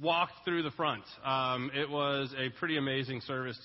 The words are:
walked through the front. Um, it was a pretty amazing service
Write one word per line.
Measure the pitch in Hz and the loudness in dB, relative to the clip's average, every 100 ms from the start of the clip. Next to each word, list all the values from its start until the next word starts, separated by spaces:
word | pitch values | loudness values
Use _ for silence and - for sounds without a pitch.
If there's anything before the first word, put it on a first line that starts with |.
walked | 156 170 175 - | 2 4 2 0
through | 180 170 | -2 0
the | 151 | 0
front. | - 156 113 - - | 0 0 0 -6 -6
Um, | 135 131 127 127 131 | 0 2 2 0 0
it | 139 143 | -2 0
was | 147 143 139 135 135 | 2 2 2 -2 -2
a | 131 120 | -4 -2
pretty | 170 156 | 0 2
amazing | 139 135 131 127 | 2 0 0 -4
service | - 131 127 117 | -4 -4 -4 -6